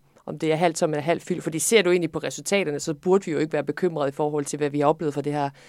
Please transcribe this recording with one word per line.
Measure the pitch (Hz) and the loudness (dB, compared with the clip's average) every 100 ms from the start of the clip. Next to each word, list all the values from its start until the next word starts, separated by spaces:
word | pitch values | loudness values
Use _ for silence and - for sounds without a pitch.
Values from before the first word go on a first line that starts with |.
| _ _ - | _ _ -12
om | 151 | -4
det | 160 | 0
er | 156 | 2
halvt | 175 156 | 2 2
tom | 170 | 0
eller | 151 | 0
halvt | 147 165 | 0 -2
fyldt. | - 165 | -2 -4
Fordi | 165 156 | -4 -2
ser | - 226 | 2 4
du | 180 | 4
egentlig | 175 160 | 2 2
på | 160 | -4
resultaterne, | 139 143 147 202 160 143 | -6 -8 -2 0 0 -4
så | 165 | -6
burde | 147 180 190 | -4 2 2
vi | 190 | 2
jo | 147 | -2
ikke | 156 | 0
være | 151 | -2
bekymrede | 143 - 185 156 139 | -2 0 0 0 -2
i | |
forhold | 143 151 147 | 0 -2 -2
til, | 143 147 | -4 -2
hvad | 147 | -2
vi | 147 | 2
har | 143 | 2
oplevet | - 160 | 2 0
for | 143 | -2
det | 143 | -2
her | 147 143 - | -2 -2 -6